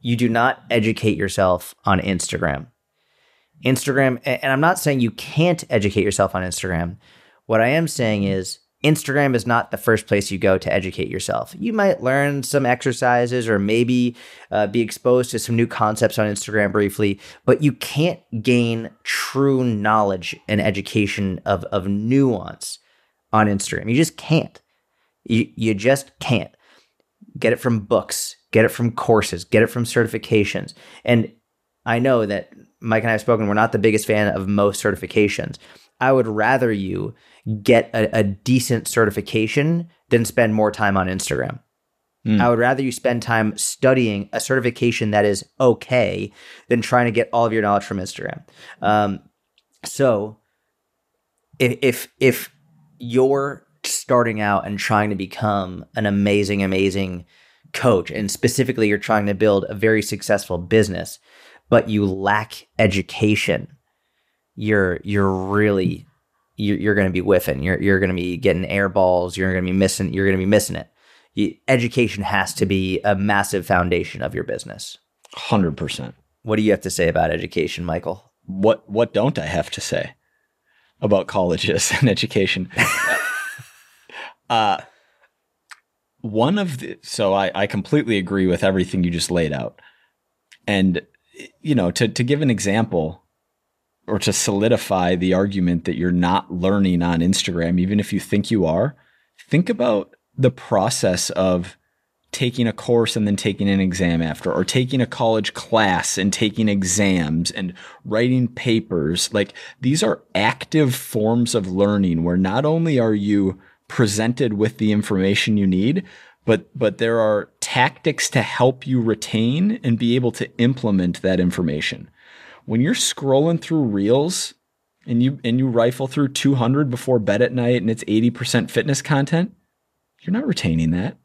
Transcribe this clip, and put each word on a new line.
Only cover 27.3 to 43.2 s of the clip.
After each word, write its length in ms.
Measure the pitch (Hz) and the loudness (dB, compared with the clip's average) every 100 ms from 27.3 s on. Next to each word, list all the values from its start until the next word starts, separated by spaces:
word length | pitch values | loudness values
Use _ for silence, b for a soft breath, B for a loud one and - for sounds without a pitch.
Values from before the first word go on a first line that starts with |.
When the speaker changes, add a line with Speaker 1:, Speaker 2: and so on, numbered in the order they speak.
| - | -4
Speaker 1:
Get 140 | 113 | -2
it 80 | 120 | 0
from 200 | 127 113 | 0 -2
books, 540 | 101 110 - - - - _ | 0 0 0 -8 -8 -12 _
get 140 | 110 | 4
it 60 | 113 | 4
from 220 | - 120 | 2 -2
courses, 520 | 117 - 110 98 87 | -2 2 2 2 -6
get 180 | - 107 | 0 2
it 40 | 113 | 2
from 160 | 123 | 0
certifications. 880 | 117 - 110 110 - 110 101 95 - - B B | -2 0 0 -2 0 2 2 -4 -10 -16 B B
And 260 | - 120 107 _ _ _ _ _ | 2 2 2 _ _ _ _ _
I 140 | - 117 | -4 0
know 260 | 131 123 | 2 2
that 260 | 107 101 - - - _ | 0 -4 -8 -18 -20 _
Mike 220 | 117 110 | -2 0
and 80 | 113 | 2
I 20 | |
have 80 | 110 | -2
spoken, 260 | - 113 107 | 2 0 2
we're 60 | |
not 180 | 104 113 | 2 2
the 60 | 104 | 2
biggest 280 | 107 107 - | 2 2 0
fan 280 | 107 104 | 2 2
of 140 | - 95 | 0 0
most 340 | 101 101 98 | 2 2 2
certifications. 760 | 110 95 95 - 104 - - - B B B _ | -2 -2 -2 2 2 2 -8 -10 B B B _
I 120 | 127 | 2
would 140 | 135 113 | 2 2
rather 460 | 107 110 131 120 | 0 2 2 2
you 420 | 104 95 92 101 113 b b - 107 | 0 -4 -6 -8 -12 b b -8 -4
get 280 | 104 117 - | 4 4 4
a, 240 | 117 107 113 | -2 0 2
a 60 | |
decent 640 | 101 98 - 127 120 117 - | 0 -2 0 0 2 -2 -2
certification 1000 | - 110 101 98 113 110 - 147 170 170 b b | 2 2 0 -4 -2 0 0 0 0 -4 b b
than 160 | 117 | 0
spend 300 | 117 - 113 | 0 0 2
more 160 | 107 107 | 2 0
time 240 | 104 104 98 | 2 0 0
on 100 | 92 | 0
Instagram. 540 | 92 - 69 64 - _ _ _ _ _ _ 113 | -4 -4 -4 -4 -8 _ _ _ _ _ _ 0
Speaker 2:
Mm. 140 | 107 | 2
Speaker 1:
I 80 | 120 | 4
would 100 | 117 | 4
rather 240 | 120 131 | 2 2
you 80 | 135 | -2
spend 320 | 120 127 120 | -2 -2 -2